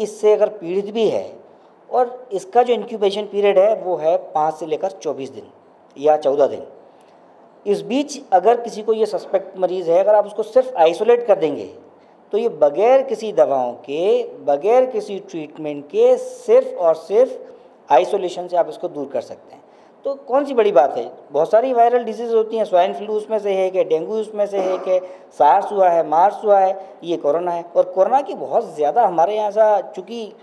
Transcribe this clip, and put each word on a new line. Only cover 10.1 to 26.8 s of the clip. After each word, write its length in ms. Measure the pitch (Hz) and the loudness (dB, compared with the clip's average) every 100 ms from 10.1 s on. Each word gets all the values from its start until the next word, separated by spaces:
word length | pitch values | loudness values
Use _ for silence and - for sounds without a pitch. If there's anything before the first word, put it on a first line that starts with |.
आप 120 | 214 202 | 2 2
उसको 160 | - | -6
सिर्फ 340 | 214 254 254 180 | 0 0 0 2
isolate 500 | 165 170 220 240 214 | 2 4 2 2 4
कर 120 | 185 | 2
देंगे 320 | 156 127 92 - - _ _ _ _ | 2 -2 -10 -16 -20 _ _ _ _
तो 60 | 208 | -4
ये 100 | 233 | -4
बगैर 540 | 156 147 156 233 269 | 2 2 4 4 4
किसी 300 | 269 220 220 | 2 -6 -2
दवाओं 400 | 165 135 135 123 | 2 2 2 -2
के, 500 | 117 - 147 190 247 226 - | -6 -8 -4 0 0 -2 -6
बगैर 480 | 139 143 190 254 254 | -2 0 2 2 2
किसी 320 | 220 208 190 | -4 -8 -12
treatment 640 | - 165 147 - 151 147 139 | -10 -12 -12 -10 -10 -10 -6
के, 300 | 208 247 233 | 2 2 2
सिर्फ 640 | - - - 247 - - | -2 -10 2 2 2 0
और 160 | 165 | 0
सिर्फ 1000 | 160 - 208 262 - - - - _ - | 0 0 2 2 -2 -18 -20 -20 _ 2
isolation 560 | 151 - 196 180 175 175 | 2 4 -2 -4 -8 -2
से 80 | 175 | -2
आप 120 | 156 | -2
इसको 200 | 151 180 | -4 -10
दूर 180 | 147 131 | -8 -8
कर 140 | 123 | -8
सकते 340 | - - - | -8 -16 -20
हैं। 80 | - _ _ _ _ | -20 _ _ _ _
तो 100 | 277 269 | -10 -10
कौन 200 | - 269 | -4 -2
सी 100 | 277 | 0
बड़ी 180 | 240 208 | 0 2
बात 240 | 170 139 127 | 4 2 0
है? 140 | 117 - - | -10 -14 -6
बहुत 180 | 143 170 | -2 2
सारी 220 | 214 262 | 2 2
viral 320 | 233 240 247 | 2 4 2
diseases 300 | 220 214 240 | -2 -8 -2
होती 220 | 226 220 220 | 0 0 -4
हैं, 80 | |
स्वाइन 280 | 196 180 196 | 0 2 0
फ्लू 220 | 202 208 | -4 -6
उसमें 240 | 214 208 220 | -6 -4 -4
से 160 | 202 | -2
है, 160 | 190 185 | 0 0
कि 140 | 185 | 0
डेंगू 300 | 156 160 185 | 0 -2 -2
उसमें 300 | 220 214 208 202 | -6 -6 -4 -4
से 120 | 202 | -2
है, 180 | 185 185 | -2 -4
कि 200 | 185 185 - - - - | -2 -2 -2 -16 -16 2
सार्स 340 | 147 190 208 | 4 4 2
हुआ 160 | 208 180 | 2 4
है, 180 | 170 156 | 2 2
मार्स 360 | 156 202 - | 2 2 2
हुआ 140 | 214 196 | 2 4
है, 200 | 190 196 | 4 0